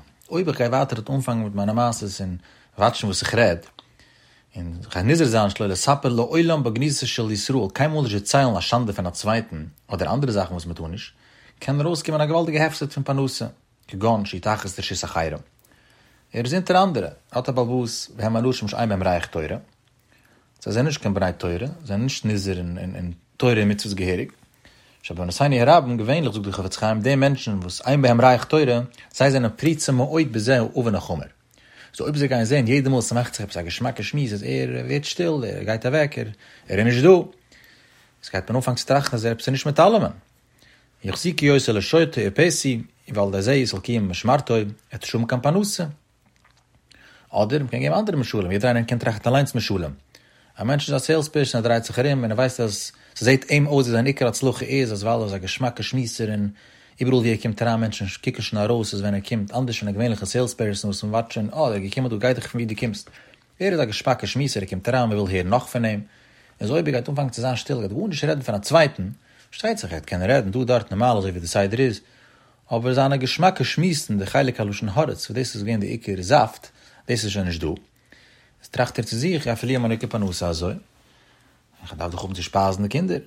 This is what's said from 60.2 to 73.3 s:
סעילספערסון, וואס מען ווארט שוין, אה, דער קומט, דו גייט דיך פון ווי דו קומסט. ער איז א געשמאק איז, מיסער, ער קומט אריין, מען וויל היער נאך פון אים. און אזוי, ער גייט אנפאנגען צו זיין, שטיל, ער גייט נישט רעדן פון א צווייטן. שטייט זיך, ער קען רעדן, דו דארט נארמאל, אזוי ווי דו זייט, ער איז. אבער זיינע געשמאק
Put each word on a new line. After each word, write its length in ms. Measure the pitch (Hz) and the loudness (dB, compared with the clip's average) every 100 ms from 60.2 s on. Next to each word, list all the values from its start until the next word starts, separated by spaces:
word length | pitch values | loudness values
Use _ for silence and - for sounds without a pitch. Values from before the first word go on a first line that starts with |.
| 98 | -2
סעילספערסון, 640 | 123 120 - 107 101 104 | -2 -2 -2 -4 -2 -4
וואס 140 | 98 | -4
מען 100 | 107 | -2
ווארט 180 | 110 113 | -2 -2
שוין, 180 | 117 104 | -4 -4
אה, 160 | 151 139 | 0 0
דער 200 | 101 98 | 0 -4
קומט, 160 | 131 127 | -2 -2
דו 100 | 107 | 0
גייט 160 | 123 120 | 0 0
דיך 120 | - | -4
פון 140 | 120 | -4
ווי 40 | 113 | -4
דו 140 | 107 | -4
קומסט. 300 | 120 101 - - - _ _ - | -4 -6 -12 -20 -20 _ _ -4
ער 120 | 190 | 0
איז 80 | 170 | 0
א 60 | 117 | 0
געשמאק 380 | 104 - 123 | -2 -2 -2
איז, 120 | 98 - | -2 -2
מיסער, 280 | 143 107 | -2 -2
ער 60 | 95 | -4
קומט 200 | 95 120 | -4 0
אריין, 200 | 127 117 | 0 2
מען 80 | 104 | 0
וויל 140 | 98 | 0
היער 140 | 95 90 | 0 0
נאך 180 | 123 | 0
פון 220 | 127 123 113 | 0 -2 -2
אים. 140 | 104 | -2
און 60 | 104 _ _ _ _ - | -8 _ _ _ _ -8
אזוי, 200 | 107 151 | -2 0
ער 60 | 151 | 0
גייט 240 | 127 123 | -2 -2
אנפאנגען 200 | 143 135 | -4 -4
צו 120 | 113 | -2
זיין, 140 | 127 123 | -4 -4
שטיל, 200 | - 127 | -4 -4
ער 120 | 104 | -4
גייט 200 | 117 208 | -4 -4
נישט 160 | 151 | -2
רעדן 180 | 147 151 | -2 -2
פון 140 | 123 101 | -2 -4
א 20 | |
צווייטן. 520 | - 160 147 - 92 - _ _ _ | 4 4 4 0 -8 -10 _ _ _
שטייט 260 | - 220 220 | -6 -4 -2
זיך, 160 | 87 | -4
ער 60 | 80 | -8
קען 220 | - 90 | -4 -2
רעדן, 300 | 92 135 98 | 2 2 2
דו 140 | 120 120 | -2 2
דארט 260 | 120 - | 0 0
נארמאל, 260 | 98 127 107 | 0 2 2
אזוי 140 | 95 | 0
ווי 80 | 87 | -4
דו 80 | 85 | -2
זייט, 260 | 104 98 | 0 2
ער 60 | 113 | 2
איז. 220 | 131 104 - _ _ _ _ _ - | 0 0 -10 _ _ _ _ _ -6
אבער 220 | 120 127 | -2 0
זיינע 220 | 127 139 139 | 2 2 2
געשמאק 440 | 127 | 0